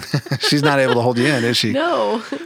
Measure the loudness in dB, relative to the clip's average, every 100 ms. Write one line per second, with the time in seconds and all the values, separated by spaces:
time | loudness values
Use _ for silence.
0 | -4 -4 -4 -4 0 2 2 2 2 2
1 | 2 2 2 2 0 0 0 0 0 0
2 | 0 -2 -6 -12